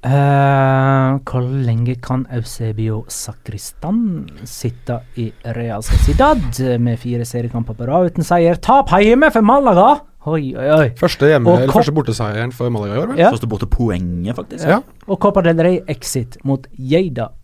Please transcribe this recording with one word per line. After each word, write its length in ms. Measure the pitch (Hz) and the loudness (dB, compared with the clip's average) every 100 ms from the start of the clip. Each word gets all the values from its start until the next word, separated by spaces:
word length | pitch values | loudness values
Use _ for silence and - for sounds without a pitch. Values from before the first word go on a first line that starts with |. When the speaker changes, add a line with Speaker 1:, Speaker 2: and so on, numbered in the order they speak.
Speaker 1:
Eh, 1120 | 123 139 139 139 139 139 135 135 135 135 131 135 | 0 2 2 4 2 2 2 2 2 2 0 -2
hvor 160 | - 127 123 135 | -4 -6 -4 -2
lenge 300 | 123 113 120 123 | -2 -2 -2 -4
kan 240 | - 127 254 | -4 -6 -4
Eusebio 760 | 123 117 - 113 107 110 110 - | -8 -8 -8 -8 -4 -4 -6 -8
Sakristan 1200 | - - - - 101 - - 156 220 226 165 82 73 | -14 -12 -14 -14 -14 -14 -12 -4 -2 -2 -6 -10 -16
sitte 540 | 113 - 120 120 - 120 - - | -16 -8 -8 -8 -10 -10 -10 -10
i 140 | 113 - 120 117 | -10 -10 -12 -8
Real 240 | 117 107 | -6 -8
Sociedad 760 | 110 - - 156 262 294 135 113 131 120 | 0 2 4 4 4 2 -2 -4 -2 0
med 200 | 120 113 | 0 -2
fire 240 | 120 120 | -4 -6
seriekamper 480 | 117 120 120 117 117 | -6 -6 -6 -6 -8
på 120 | 110 123 | -8 -2
rad 220 | 160 180 | 0 0
uten 140 | 175 160 | -2 0
seier? 320 | 175 170 170 | 2 2 2
Tap 300 | - 269 269 | 2 2 4
hjemme 400 | 180 208 240 302 | 4 4 6 4
for 80 | 233 | 4
Malaga! 600 | 214 277 269 175 214 294 - - - | 4 4 4 6 6 4 -2 -14 -6
Oi, 280 | 160 139 123 | -4 -4 -4
oi, 120 | 135 | 2
oi. 200 | 156 139 | 4 2
Speaker 2:
Første 380 | 120 175 - 143 | 0 -2 2 4
hjemme, 200 | 151 120 | 4 4
Speaker 1:
Og 80 | 175 | 4
Speaker 2:
eller 160 | 135 | 4
Speaker 1:
Cop- 80 | 208 | 2
Speaker 2:
første 140 | - | 2
borteseieren 580 | 156 127 110 107 104 120 | 0 -2 -4 -4 -4 -6
for 160 | 127 123 | -4 -4
Malaga 260 | 113 104 | -4 -4
i 40 | 107 | -4
år, 100 | 185 | -4
vel? 100 | 269 | 2
Speaker 1:
Ja. 120 | 180 | 2
Speaker 3:
Første 160 | 113 117 | 2 -4
bortepoenget, 880 | 107 104 - 120 90 90 87 90 120 | -4 -2 0 0 -2 -4 -4 -6 -8
faktisk. 320 | - - 160 | -10 -6 0
Speaker 2:
Ja. 120 | 202 - - - | 0 -2 -20 -8
Speaker 1:
Og 100 | 190 | -2
Copa 200 | 202 196 | 2 2
del 140 | 170 165 | 2 2
Rey 240 | 165 180 - | 2 0 -4
exit 480 | - - 135 120 - | -10 -6 -6 -6 -8
mot 220 | 135 135 - - | -4 -4 -6 -14
Lleida 520 | 127 156 185 123 110 - | -2 0 0 -4 -8 -10